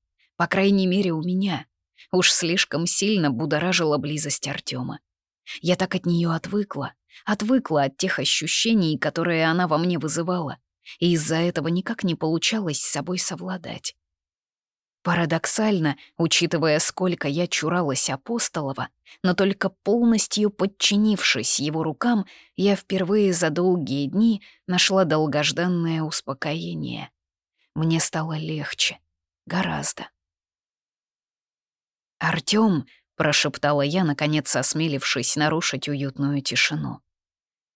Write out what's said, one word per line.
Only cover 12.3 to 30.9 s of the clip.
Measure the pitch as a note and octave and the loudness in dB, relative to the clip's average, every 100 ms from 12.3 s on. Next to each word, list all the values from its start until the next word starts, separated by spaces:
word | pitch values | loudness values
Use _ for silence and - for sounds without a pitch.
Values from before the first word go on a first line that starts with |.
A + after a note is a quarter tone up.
| E3 - A3 F#3 C#3+ | 0 0 -2 -2 -2
с | - | -2
собой | D#3 D#3+ F#3 | -2 -2 -2
совладать. | - F3 F3+ F#3 D#3+ - - - _ _ _ _ _ _ _ _ _ _ | -2 -4 -8 -10 -10 -10 -10 -12 _ _ _ _ _ _ _ _ _ _
Парадоксально, | F3+ E3+ E3 E3 - - G#3+ G3 D#3 C3+ - - | -2 0 0 0 0 0 2 2 0 -2 -8 -4
учитывая, | E3 - E3+ D#3+ D#3+ D3+ | 0 2 0 0 2 2
сколько | - - F#3 E3+ D3 | 0 0 -2 -2 -2
я | D3 F3 | -2 -2
чуралась | - D#3 F3 D#3+ - - | -2 -2 0 0 0 -2
Апостолова, | C#3 - A#3 - E3+ C#3 C3+ - _ _ - | -4 -6 -2 -2 -4 -6 -6 -10 _ _ -4
но | F#3 | 0
только | F3+ G3 G3 F#3+ | 2 2 0 -4
полностью | - A#3+ A#3+ A#3 A3 - - G#3 | -4 0 2 4 4 2 0 0
подчинившись | - G3 - - G3+ G#3+ G3+ - B2+ - - | 0 -4 -2 0 2 2 2 0 0 0 0
его | C#3+ D#3 | 0 -2
рукам, | D#3+ - A#3+ A3+ F#3 - - | -4 -2 0 0 -2 -10 -12
я | - G3 F#3+ | -2 2 0
впервые | - F#3+ F3+ G#3+ G3+ | 0 -2 2 2 4
за | F3 E3+ | 2 0
долгие | F3 F3+ F3+ C#3 C#3 C#3 | 2 2 2 0 -2 0
дни | F#3+ A3+ G#3 - - - | 2 4 2 -4 -14 -4
нашла | F3+ - F#3+ | 0 2 4
долгожданное | E3+ D#3 D#3 D3 D3+ C#3+ F3+ F3 E3 D#3+ | 4 2 2 2 0 0 0 0 0 -2
успокоение. | D#3 - - C3+ D3+ D#3+ E3+ D#3+ C#3 - - _ _ _ _ _ _ | -4 -6 -10 -8 -6 -6 -6 -8 -8 -8 -12 _ _ _ _ _ _
Мне | - E3 D#3+ | -2 2 2
стало | E3 E3 D#3+ D#3 | 0 -2 -6 -6
легче. | D#3+ D#3 C#3+ - - - _ _ _ _ - | -6 -6 -6 -2 -2 -4 _ _ _ _ -6
Гораздо. | F3 F3 D3+ C#3+ - - _ _ _ _ _ _ _ _ | -2 -2 -2 -4 -6 -10 _ _ _ _ _ _ _ _